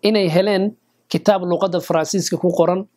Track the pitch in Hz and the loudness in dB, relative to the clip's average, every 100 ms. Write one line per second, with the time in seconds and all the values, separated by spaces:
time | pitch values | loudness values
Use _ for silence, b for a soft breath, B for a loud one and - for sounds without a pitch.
0 | 202 214 185 160 196 196 208 220 _ _ | 2 2 2 2 2 0 -2 -6 _ _
1 | _ 170 - 196 180 170 190 175 - 165 | _ -2 2 2 2 -2 0 -2 -2 -2
2 | 156 202 170 175 180 170 170 180 202 | -2 -4 -4 -2 -2 2 2 0 -6